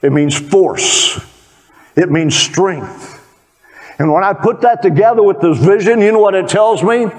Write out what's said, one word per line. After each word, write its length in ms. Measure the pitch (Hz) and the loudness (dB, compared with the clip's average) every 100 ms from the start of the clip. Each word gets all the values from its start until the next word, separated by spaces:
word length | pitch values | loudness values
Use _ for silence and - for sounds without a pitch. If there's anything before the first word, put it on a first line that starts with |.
It 100 | 143 | 0
means 260 | 143 147 139 | 0 -2 -4
force. 800 | - 196 170 104 - - - - - _ _ _ _ _ _ - | -2 0 0 -2 -4 -2 -2 -6 -14 _ _ _ _ _ _ -2
It 140 | 175 | 0
means 240 | 151 160 | 0 -2
strength. 880 | - - - 190 160 98 - - - _ _ _ _ _ - - - | -2 -4 -2 -2 -2 -12 -16 -20 -20 _ _ _ _ _ -20 -20 -6
And 140 | 156 | 0
when 120 | 156 | 0
I 80 | 190 | 0
put 280 | 190 220 233 | -2 -2 0
that 200 | 240 233 | 0 2
together 400 | 196 151 220 233 | 0 2 2 4
with 180 | 208 196 | 2 2
this 160 | 170 147 | 0 2
vision, 440 | 143 208 196 233 | 2 2 2 2
you 100 | 208 | 2
know 60 | 220 | 2
what 160 | 208 | 2
it 140 | 190 180 | 0 -2
tells 340 | 196 214 208 | 0 0 0
me? 240 | 180 233 226 | 0 0 -2